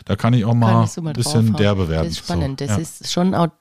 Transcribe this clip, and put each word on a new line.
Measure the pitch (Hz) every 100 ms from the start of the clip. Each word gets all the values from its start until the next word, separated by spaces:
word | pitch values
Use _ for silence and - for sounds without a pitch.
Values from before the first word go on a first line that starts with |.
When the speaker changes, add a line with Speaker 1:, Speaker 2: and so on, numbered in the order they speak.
Speaker 1:
da | -
kann | 101 113
ich | 123
auch | 113
mal | 120 113
Speaker 2:
Kann | 113
ich | 110
so | -
mal | 160
Speaker 1:
ein | 120
bisschen | 117 120 113
Speaker 2:
draufhauen. | 104
Speaker 1:
derbe | 104 98 85
werden. | 80 82
Speaker 2:
Das |
ist | 80
spannend, | - 87 135 135
Speaker 1:
So, | 139
Speaker 2:
das | -
Speaker 1:
ja. |
Speaker 2:
ist | 160 - -
schon | - 185
auch | - 165 -